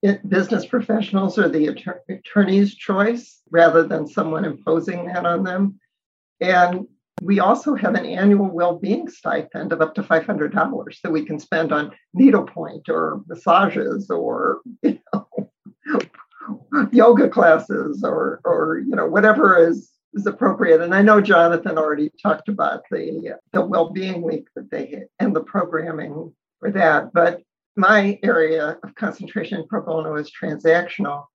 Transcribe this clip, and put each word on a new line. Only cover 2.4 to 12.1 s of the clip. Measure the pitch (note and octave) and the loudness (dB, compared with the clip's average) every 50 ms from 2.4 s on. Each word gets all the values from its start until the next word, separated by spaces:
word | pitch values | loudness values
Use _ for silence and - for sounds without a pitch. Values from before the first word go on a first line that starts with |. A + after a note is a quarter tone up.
| G3+ F#3 F#3+ G3+ G3+ G3+ - | 2 4 4 2 2 2 -2
choice | _ - - G3 F#3+ G3+ A3 A#3+ A#3 - - _ _ _ _ | _ -6 -4 0 0 0 0 0 -4 -8 -14 _ _ _ _
rather | E3 E3+ E3+ E3+ E3 E3 D#3 | 4 6 6 8 6 4 2
than | - - D#3+ D3+ | 2 -2 -6 -6
someone | D3 - - E3 E3 D#3 D#3 D#3 | -6 -6 -6 -4 -4 -4 -4 -4
imposing | D#3+ C#3+ - - - D#3+ E3 D#3+ - F3+ F3 F3 | -6 -6 -8 -4 -2 -2 0 0 -4 -8 -8 -8
that | F3 F3+ F3+ F3 | -6 -6 -4 -2
on | F3 F3 F3 G3 | -2 -2 -2 -2
them. | F#3 F3+ F#3 G3+ G3 G3 _ _ _ _ _ _ _ _ _ _ _ _ _ E3 | -4 -2 -2 -2 -2 -2 _ _ _ _ _ _ _ _ _ _ _ _ _ -2
And | F3+ F#3 F3+ F3+ F3+ F3+ F#3 G3+ - _ _ _ _ _ - | 2 4 4 4 4 2 -4 -8 -10 _ _ _ _ _ -10
we | E3 E3+ G3+ G3 | -2 0 2 2
also | F#3 - - - - D4 C#4+ | 2 2 0 -2 -2 -4 -4
have | A3+ G#3 G3+ A3+ | -2 -2 -2 -2
an | - - | -2 -4
annual | - E3+ F3+ F#3+ G#3 G#3 G3 G3+ F#3 | -6 -6 0 4 4 4 4 2 -2
well-being | E3+ E3 F3 F3 F3 E3+ F#3+ F3 G#3+ E4 E4+ - | -2 -2 -2 -2 -2 -4 -4 -4 -4 -4 -4 -10
stipend | - - _ - - C#3+ D#3 - _ D#3+ D3+ - E3 | -14 -10 _ -6 -4 -4 -6 -8 _ -10 -6 -6 -2
of | D#3+ | -2
up | D#3+ D#3+ - | -2 -2 -2
to | - G3 | -8 -2
five | - E3 D#3+ D#3+ | 0 0 0 0
hundred | - D#3 D3 D3 D3 - | 0 -4 -4 -4 -4 -2
dollars | - D#3+ C#3 C3+ - - - - - _ | -2 -2 -2 -4 -8 -10 -12 -18 -14 _
that | - D#3+ | -4 -4
we | D#3 D3 | -4 -4
can | - D#3 D3 | -4 -10 -12
spend | - _ - E3 D#3+ D3+ D3+ | -8 _ -4 -2 -2 -2 -2
on | D3 D3 D3 - _ _ _ | -4 -4 -6 -10 _ _ _